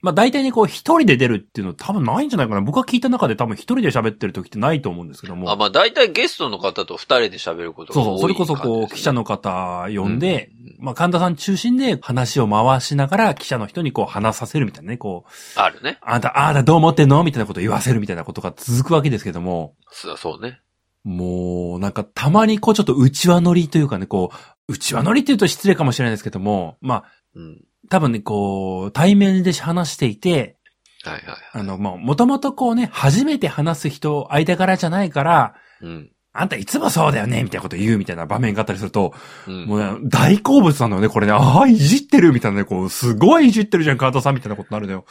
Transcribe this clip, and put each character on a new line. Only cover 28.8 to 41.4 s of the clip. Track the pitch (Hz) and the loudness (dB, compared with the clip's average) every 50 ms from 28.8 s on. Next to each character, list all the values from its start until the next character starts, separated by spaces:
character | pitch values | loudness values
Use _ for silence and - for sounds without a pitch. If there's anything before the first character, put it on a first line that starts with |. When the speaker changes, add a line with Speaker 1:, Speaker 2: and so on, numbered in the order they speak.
| 92 | -8
Speaker 1:
う、 | 101 - | -8 -2
対 | - 151 190 202 202 | 2 4 6 6 6
面 | 202 196 190 190 180 | 6 4 4 2 2
で | 185 | 0
話 | 170 - - 160 170 180 175 139 | -2 -2 -4 -4 -4 -2 -4 -4
し | - - | -4 -2
て | - | -2
い | 120 101 | -2 -2
て、 | - - 180 175 143 117 98 _ _ _ _ _ _ _ _ _ _ - | -2 -2 0 0 0 -2 -4 _ _ _ _ _ _ _ _ _ _ -14
Speaker 2:
は | - | -14
い | - | -14
は | - | -14
い | - | -14
は | - - | -18 -20
い。 | - - - - | -20 -20 -16 -12
Speaker 1:
あ | 117 104 | -10 -10
の、 | 98 95 92 | -8 -8 -6
ま | 101 101 | -6 -8
あ、 | 90 90 | -8 -8
も | - 120 151 | -4 -4 0
と | 143 240 | 2 2
も | 247 277 277 | 2 2 0
と | 277 277 269 | -4 -6 -4
こ | - 269 233 | -2 -2 0
う | 226 | 0
ね、 | 233 247 - - | 0 -2 -4 -4
初 | - - 139 139 202 277 | 0 2 2 2 2 2
め | 302 302 262 | 0 0 -2
て | - 151 | -2 -4
話 | - - 147 165 165 143 | -2 -2 -2 -2 -2 -4
す | - 151 | -6 -8
人、 | - - - 151 151 147 - - | -8 -4 -4 -4 -2 -2 -4 -2
間 | 143 170 160 156 180 | 0 0 0 0 0
柄 | 175 185 185 190 185 | 0 2 0 2 0
じ | - | 0
ゃ | 165 | -2
な | 165 190 202 | -2 -2 -2
い | 175 | -2
か | 143 147 139 | -2 -2 2
ら、 | 165 170 156 123 107 _ _ _ _ _ _ | 4 4 4 4 2 _ _ _ _ _ _
Speaker 2:
う | - 82 | -16 -14
ん。 | - 160 147 _ _ _ _ _ | -14 -14 -16 _ _ _ _ _
Speaker 1:
「あ | _ 104 160 | _ -6 -4
ん | 196 | -4
た | - | -4
い | - 196 | -8 -8
つ | - - 320 | -6 -4 -2
も | 320 294 | -2 0
そ | - 170 156 151 | 0 2 2 2
う | |
だ | 139 113 | 2 0
よ | 104 120 | -2 -2
ね」 | 120 110 117 | -2 -4 -4
み | 101 | -4
た | - 90 | -6 -8
い | |
な | |
こ | - 90 | -8 -8
と | - | -6
言 | 87 101 110 113 | -4 0 0 0
う | 104 | 0
み | 95 | 0
た | - 90 | -4 -6
い | |
な | 85 82 | -8 -6
場 | 78 101 107 | -6 -2 -2
面 | 123 110 101 | -2 -2 -2
が | 101 | -2
あ | 110 | -4
っ | |
た | - | -4
り | 98 87 | -4 -6
す | 107 | -6
る | 95 | -4
と、 | - 107 98 85 - - - - - - - - | -2 -2 -2 -2 -2 -8 -20 -20 -20 -20 -16 -14
Speaker 2:
う | |
ん。 | 92 92 85 | -14 -12 -8
Speaker 1:
も | 110 104 | -4 -2
う | 104 | -2
ね、 | 104 98 101 - 127 | -2 -4 -6 -6 -6
大 | 135 - 143 139 156 190 208 | -2 0 2 6 6 4 4
好 | - - 269 285 | 4 4 6 6
物 | 208 165 143 143 | 6 6 4 2
な | 127 113 | 0 0
の | 101 | 0
よ | 92 | 2
ね、 | 104 107 | 0 2
こ | - 113 | 2 2
れ | 104 104 | 2 4
ね。 | 104 | 4
「あ | 104 | 4